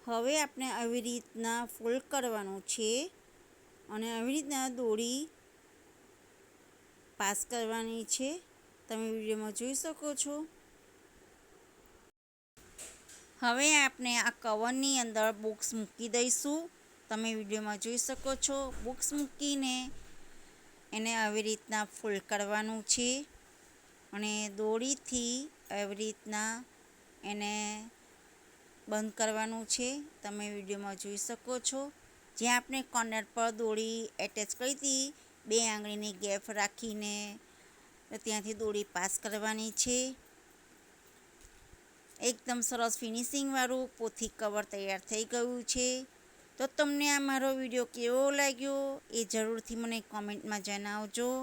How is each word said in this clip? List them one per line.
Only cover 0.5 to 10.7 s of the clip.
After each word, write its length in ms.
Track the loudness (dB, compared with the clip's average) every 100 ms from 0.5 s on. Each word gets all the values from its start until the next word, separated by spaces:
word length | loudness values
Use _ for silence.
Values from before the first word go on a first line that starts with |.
| -2 -4
આવી 320 | 0 0 0
રીતના 580 | 0 -4 -6 -4 -2 -2 -4
ફોલ્ડ 380 | -4 0 0 0
કરવાનું 520 | 0 0 -2 -4 -6
છે 280 | -4 0 2 2 0 -10 -20 -20 -20 -20 -20 -20 -8
અને 180 | -4 -2
આવી 280 | -2 0 0
રીતના 320 | 0 -2 -2
દોરી 520 | 0 2 2 0 -2 -6 -12 -20 -20 -20 -20 -20 -20 -20 -20 -20 -20 -20 -20 -20 -20 -20 -20 -20
પાસ 260 | -2 0 2 -2
કરવાની 600 | -2 0 0 -2 -4 -2
છે. 240 | 0 0 -2 -10 -20 -20 -20
તમે 220 | -6 -2 -2
વીડિયોમાં 460 | -2 0 -2 -2
જોઈ 220 | -2 -2 -2
શકો 340 | -4 -4 -4 0
છો. 200 | -2 -2 -6 -12 -20